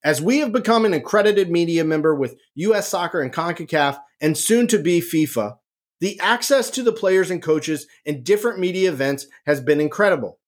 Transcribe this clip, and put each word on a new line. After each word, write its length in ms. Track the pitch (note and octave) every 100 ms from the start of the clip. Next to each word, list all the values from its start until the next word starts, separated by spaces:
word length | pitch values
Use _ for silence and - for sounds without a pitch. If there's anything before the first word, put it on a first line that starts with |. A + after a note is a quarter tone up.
As 200 | D3 C#3+
we 160 | D#3+ C4+
have 140 | C#4+
become 340 | A3+ G#3+ A3+ A3
an 80 |
accredited 560 | E3+ - G#3+ G#3 G3+ F#3
media 340 | E3+ E3+ E3
member 300 | D#3+ D#3 D#3
with 240 | D3+ C3+ - _
U 200 | - F#3
S 140 | G#3 G3+
Soccer 320 | F#3+ F3 F3
and 100 | E3+
concacaf 680 | E3+ E3+ E3+ E3 D#3 C#3+ C#3 - _
and 160 | D3+ D3+
soon 300 | - A3+ A#3+
to 100 | G#3+
be 240 | D#3 F3
fifa, 540 | E3+ D#3+ D#3 - G#2 G#2 _ _ _ _
the 180 | F#3+ G3+
access 500 | F#3+ - - C#4 A3+
to 120 | -
the 100 | A#3+
players 380 | - G3 F#3+ F3+
and 100 | F3+
coaches 460 | D#3 D#3 D3+ D3+ - _
and 200 | - D3
different 340 | B2 G3+ A#3 G3
media 320 | F#3 F#3 F#3
events 360 | C#3+ C3+ C#3 - _ -
has 140 | D3
been 200 | C3 D3
incredible. 600 | D3+ - G#3 E3 G#2 -